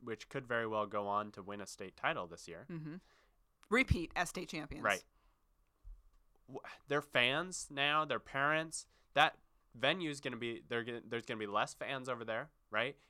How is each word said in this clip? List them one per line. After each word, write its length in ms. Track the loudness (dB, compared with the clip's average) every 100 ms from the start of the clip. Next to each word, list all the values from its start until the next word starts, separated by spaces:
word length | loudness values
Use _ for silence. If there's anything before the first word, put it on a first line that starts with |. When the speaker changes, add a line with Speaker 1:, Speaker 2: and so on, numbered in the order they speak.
Speaker 1:
which 280 | -8 -8 -6
could 160 | -8 -2
very 180 | 0 2
well 200 | 0 0
go 200 | 0 2
on 220 | 2 0
to 100 | -6
win 180 | -10 -8
a 60 | -10
state 280 | -10 -12
title 320 | -2 -2 -2 -6
this 220 | -10 -12
year. 160 | -14 -10
Speaker 2:
Mm-hmm. 220 | -10 -10 -12 -16 _ _ _ _ _ 0
Repeat 420 | 2 4 2 0
as 140 | -4 -4
state 220 | -6 -8
champions. 340 | -8 -8 -2
Speaker 1:
Right. 180 | 2 2 -2 _ _ _ _ _ _ _ -18 -18 -20 _ _ _ -14
W-, 120 | -12 -12 -14 -2
their 140 | -2
fans 640 | 2 4 6 4 -2 -6 -6
now, 340 | 0 2 4
their 140 | 2 -2
parents, 680 | -2 2 4 4 0 -6 -10 _ _
that 220 | 6 6 6 _ _ _
venue's 460 | 0 2 2 -2 -4
gonna 160 | -4 -4
be, 260 | -4 -6 -2
they're 160 | -2
gonna, 160 | -2 -6 -4
there's 160 | -6
gonna 140 | -4 -4
be 80 | 0
less 280 | 2 2
fans 340 | -2 -6 -4 -4
over 160 | -4
there, 260 | -4 -4 -6 _ _
right? 260 | 0 0 -4